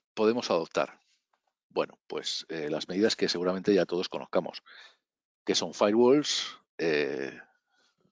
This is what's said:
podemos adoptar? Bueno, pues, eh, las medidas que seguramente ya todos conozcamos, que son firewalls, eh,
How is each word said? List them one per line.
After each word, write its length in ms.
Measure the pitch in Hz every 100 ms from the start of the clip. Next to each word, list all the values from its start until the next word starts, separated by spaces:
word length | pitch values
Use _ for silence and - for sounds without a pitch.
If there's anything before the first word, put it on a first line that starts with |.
| _
podemos 380 | - 110 120 -
adoptar? 480 | 90 82 - 67 - _ _ _ _ _ _ _
Bueno, 280 | - 76 -
pues, 400 | - 78 - - -
eh, 200 | 80 73
las 180 | 78 76
medidas 280 | 92 107
que 120 | - 92
seguramente 460 | 87 90 95 90
ya 140 | 98 85
todos 200 | 87 92
conozcamos, 540 | 76 67 92 82 - _ - - _ _ _ _ _
que 100 | -
son 180 | 95 90
firewalls, 840 | - 104 110 123 147 147 - - - _ -
eh, 640 | 165 73 73 65 67 - - _ _ _ _ _ _